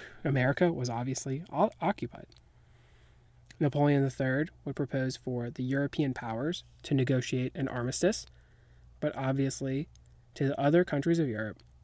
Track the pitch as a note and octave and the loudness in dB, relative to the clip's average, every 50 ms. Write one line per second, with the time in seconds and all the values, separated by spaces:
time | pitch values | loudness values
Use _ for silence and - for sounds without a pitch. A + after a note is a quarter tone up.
0 | - - - - - D3+ C3+ C3 B2+ C3 C#3 - F3+ E3+ E3 C#3 B2 A#2+ A2+ A#2 | -18 -18 -10 -6 -2 0 2 4 4 2 4 4 2 2 2 0 -2 -4 -2 -4
1 | B2 C3+ B2+ - - C3+ C3 D3 F3+ - - D3 G3 - - - E3+ F3+ G#3 - | -4 -4 -4 -4 -4 -4 -6 -6 -6 -4 0 0 0 0 0 -2 -2 -2 -2 -2
2 | - - - - - - - - - _ _ - - - - - - - - - | -6 -10 -10 -12 -18 -18 -20 -20 -20 _ _ -20 -20 -20 -20 -20 -20 -20 -20 -20
3 | - - - - - _ _ - - - - - D#3+ C#3 B2+ C#3+ D3 D3 C#3+ C#3 | -20 -20 -20 -20 -20 _ _ -20 -20 -12 -4 -2 0 0 2 2 4 4 4 4
4 | C3+ C3 - - C3+ C3 C3 C#3+ D#3 - - - - C#3+ C3+ - C#3 - - C3+ | 2 0 0 -2 -2 0 0 0 -2 -2 -6 -10 -10 -6 -4 -4 -4 -2 -2 -2
5 | C3 C3 B2 - - C3 B2 A#2+ A#2+ A#2+ - - B2+ B2+ C3+ C#3 C#3+ C#3 - - | -2 -2 -4 -6 -6 -6 -4 -4 -4 -6 -6 -4 -4 -2 0 0 0 0 0 0
6 | D3+ C3+ B2 - B2 A#2+ A2 A2 C#3 D#3+ F3 - - - - - - - D3 C3+ | 0 0 0 -2 -4 -4 -2 -2 -2 -2 -4 -4 -8 -16 -20 -10 -2 2 2 4
7 | B2+ C3 C3+ B2+ B2+ - C3 B2+ B2+ C3 - - C3+ - - B2 A#2+ B2+ - - | 4 4 4 2 2 0 0 -2 -2 -2 -4 -4 -4 -4 -2 -2 -2 -2 0 2
8 | E3 F#3+ A3+ - - - - - - - - - - - - - - - - - | 2 2 2 0 -4 -14 -20 -20 -20 -20 -20 -20 -20 -20 -20 -20 -20 -20 -8 -4
9 | - D3+ - C3+ C3 C3 C3+ C#3 C3+ C3+ - - C#3 C3+ C3+ C#3 D#3+ - - - | -4 -4 -2 -2 -2 0 2 2 0 0 -2 -4 -4 -2 -2 -2 -4 -6 -10 -20
10 | - - - - - _ - - C#3+ C3+ - - C#3 C#3+ D#3 F3 F3+ - D3+ C#3 | -20 -20 -20 -20 -20 _ -4 -2 0 0 2 2 4 4 6 4 4 4 0 0
11 | C3 E3 E3+ E3+ D#3 C3 G#2+ G#2+ A2 G#2+ F#2+ - - - - - | 2 2 2 2 2 0 -2 -2 -4 -6 -8 -10 -18 -20 -20 -20